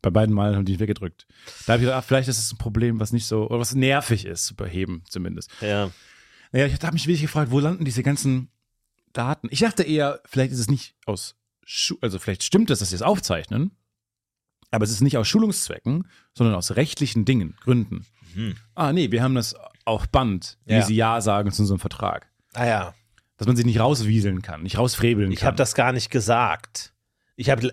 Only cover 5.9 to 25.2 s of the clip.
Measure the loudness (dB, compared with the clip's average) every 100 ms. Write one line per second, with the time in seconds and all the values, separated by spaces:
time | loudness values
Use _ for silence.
5.9 | -6 -20 -20 _ _ _ 0 0 0 -4
6.9 | 0 2 2 0 0 2 2 2 0 -2
7.9 | 0 0 0 2 0 -2 _ _ _ _
8.9 | _ _ -6 -4 -4 -6 0 2 2 0
9.9 | 2 0 -2 -4 0 0 0 0 0 -2
10.9 | _ -8 -6 -8 -18 _ _ -10 -4 -4
11.9 | -2 -4 -4 -4 -4 2 2 4 0 -2
12.9 | -2 0 0 0 -2 -2 -2 -2 -6 _
13.9 | _ _ _ _ _ _ _ _ -2 0
14.9 | 2 2 2 2 2 2 0 -6 -6 -4
15.9 | -4 -4 _ _ 0 2 2 0 0 0
16.9 | -2 -2 0 2 2 0 -4 0 0 0
17.9 | -6 -12 _ -16 -10 -8 -10 -12 -4 0
18.9 | 0 2 2 2 0 -2 -8 -18 -10 -4
19.9 | -2 0 2 2 -2 -6 -16 2 4 4
20.9 | 2 2 2 2 2 0 0 2 0 -2
21.9 | -4 -4 -4 -10 _ _ -4 0 0 -2
22.9 | -10 _ _ _ _ 2 4 4 4 2
23.9 | 2 2 2 2 -2 -6 -10 -6 0 0
24.9 | 2 2 2